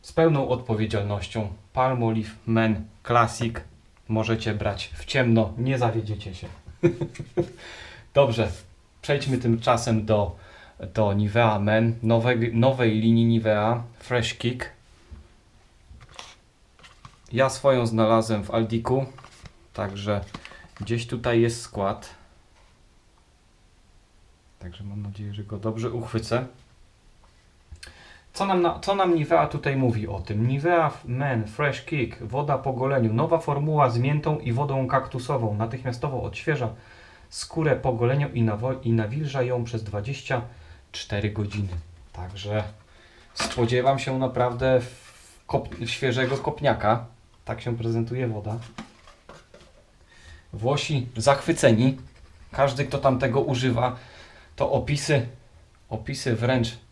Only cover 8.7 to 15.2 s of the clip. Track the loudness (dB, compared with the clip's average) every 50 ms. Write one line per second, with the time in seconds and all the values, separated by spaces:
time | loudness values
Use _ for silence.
8.7 | -20 _ _ _ _ -12 -2 -2 -2 0 0 0 -2 0 2 2 0 2 4 2
9.7 | 2 2 2 0 0 0 2 2 2 2 2 0 -4 -12 -18 -20 -20 -20 -20 -20
10.7 | _ -14 -14 -6 -2 0 2 2 2 2 0 2 4 4 4 4 4 2 2 2
11.7 | 4 4 4 2 0 0 2 2 2 4 4 2 2 2 0 0 2 4 4 4
12.7 | 4 4 2 2 2 4 4 6 6 6 6 6 4 4 4 2 2 4 2 2
13.7 | 0 0 -4 -10 -18 -20 -6 -2 0 0 0 -2 -6 -4 -4 -4 -4 -4 -10 -12
14.7 | -12 _ _ _ -20 _ _ _ -20 -20